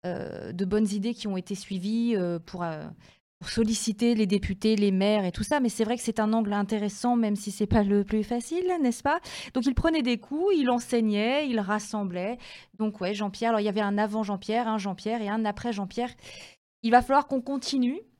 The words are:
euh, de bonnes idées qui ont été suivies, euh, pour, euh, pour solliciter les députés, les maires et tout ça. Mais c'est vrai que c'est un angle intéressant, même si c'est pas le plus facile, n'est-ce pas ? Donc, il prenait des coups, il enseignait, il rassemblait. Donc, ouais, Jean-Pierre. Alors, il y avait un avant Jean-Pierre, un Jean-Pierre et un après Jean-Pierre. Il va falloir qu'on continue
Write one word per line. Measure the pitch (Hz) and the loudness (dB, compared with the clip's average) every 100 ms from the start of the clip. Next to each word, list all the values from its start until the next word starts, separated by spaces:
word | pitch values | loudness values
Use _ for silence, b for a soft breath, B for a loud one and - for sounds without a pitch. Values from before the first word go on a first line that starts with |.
| 180 | -6
euh, | 175 - - - | -6 -8 -10 -10
de | 175 | -4
bonnes | 190 208 214 | 0 2 2
idées | 202 208 | 0 -2
qui | 233 214 | -4 -4
ont | 190 | -4
été | 180 | -4
suivies, | 196 - 190 190 226 233 214 | -10 -6 -6 -2 0 0 0
euh, | 175 170 | 0 -2
pour, | 170 185 | -6 -8
euh, | 170 156 151 160 b b _ _ | -6 -6 -10 -16 b b _ _
pour | - | -6
solliciter | - 220 220 - 202 233 | 0 0 0 -2 0 2
les | 226 208 | 4 2
députés, | 202 - 190 220 220 | 2 0 0 2 4
les | 202 | 4
maires | 190 202 214 185 | 4 2 2 0
et | |
tout | - | -4
ça. | 214 294 | 0 2
Mais | 240 | 2
c'est | - | 0
vrai | 220 247 | -2 0
que | |
c'est | - 220 | -2 0
un | 214 | 2
angle | 226 208 | 2 2
intéressant, | 208 202 220 208 208 240 240 | 0 0 0 -2 -2 0 2
même | 220 202 | 2 0
si | 202 | -4
c'est | - 208 | -4 2
pas | 226 | 4
le | 202 202 | 6 4
plus | 196 214 | 2 0
facile, | 208 240 233 339 359 359 | 0 -4 -2 -2 0 2
n'est-ce | 262 233 | 0 0
pas ? | 277 320 B B B | 0 -2 B B B
Donc, | 262 240 | 0 0
il | |
prenait | 247 330 320 | 2 2 2
des | 247 240 | 2 0
coups, | - 294 381 349 | -2 -2 2 4
il | 247 | 4
enseignait, | 240 - 240 214 208 220 277 294 | 2 2 2 2 2 2 0 0
il | 226 | -2
rassemblait. | 196 208 208 214 196 180 190 240 B B B - | 0 -2 -2 -4 -4 -4 -6 -8 B B B -4
Donc, | 214 208 | -4 -2
ouais, | 185 | -4
Jean-Pierre. | 202 208 196 233 | -2 -4 -2 0
Alors, | 220 | 2
il | |
y | 208 | 2
avait | 202 | 0
un | 208 202 | 0 0
avant | 214 214 | 0 0
Jean-Pierre, | 208 196 - 226 240 | -2 -4 -2 0 0
un | 220 | -2
Jean-Pierre | 196 180 208 233 | -4 -6 -4 -4
et | 208 | -2
un | 220 | -2
après | 214 202 240 | -2 -2 -4
Jean-Pierre. | 208 196 - 240 - B B B B _ _ | -4 -6 -4 -6 -8 B B B B _ _
Il | 226 | 6
va | 240 | 6
falloir | 247 269 277 | 6 2 2
qu'on | 269 | -4
continue | 254 277 - 277 247 311 - | -2 -6 -2 0 2 0 -10